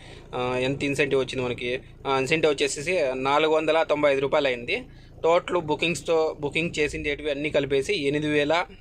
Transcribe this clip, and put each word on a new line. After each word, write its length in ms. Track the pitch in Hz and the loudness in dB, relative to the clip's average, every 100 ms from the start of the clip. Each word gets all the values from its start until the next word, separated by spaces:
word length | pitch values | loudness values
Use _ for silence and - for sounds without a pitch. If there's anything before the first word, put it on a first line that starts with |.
| - - - | -18 -20 -10
ఆ, 220 | 127 123 127 | -6 -2 -2
ఎంత 240 | 131 139 | -2 -2
ఇన్సెంటివ్ 360 | 143 135 143 135 | -2 0 0 0
వచ్చింది 240 | 123 127 | 0 -2
మనకి? 360 | 123 120 123 123 - - 139 | -4 -4 -4 -6 -8 -6 0
ఆ, 120 | 139 | 0
ఇన్సెంటివ్ 340 | 131 160 160 | 2 2 2
వచ్చేసి 480 | 147 143 156 143 185 139 | 2 0 -2 -2 0 0
నాలుగు 400 | 127 131 147 156 | 0 2 2 4
వందల 280 | 156 156 156 | 2 2 2
తొంభై 300 | 156 147 147 | 2 2 4
ఐదు 80 | 135 | 2
రూపాయలు 280 | 139 156 139 | 2 2 2
అయింది. 360 | 123 120 208 254 - - - | -2 -2 -4 -6 -16 -20 -2
టోటల్ 400 | 160 175 175 175 | 2 2 2 -2
బుకింగ్స్తో, 760 | 156 151 165 165 - 160 160 - | -2 -2 -2 -2 0 0 0 -2
బుకింగ్ 300 | 143 156 170 160 | -4 -2 -2 -2
చేసిండేటివి 520 | 147 156 147 143 151 | -2 -2 -6 -4 -4
అన్నీ 200 | 139 151 | -4 -2
కలిపేసి 440 | 147 139 139 135 | -2 0 0 0
ఎనిమిది 380 | 208 139 151 151 | 0 0 0 0
వేల 320 | 151 143 165 185 - | 2 2 2 0 -8